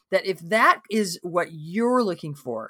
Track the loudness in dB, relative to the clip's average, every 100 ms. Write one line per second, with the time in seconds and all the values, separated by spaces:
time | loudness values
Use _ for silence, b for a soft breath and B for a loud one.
0 | b -2 0 -6 -2 4 4 4 0 -2
1 | -2 -4 -4 -2 -2 -4 -8 -2 2 2
2 | 2 -2 -8 -10 -8 -8 -8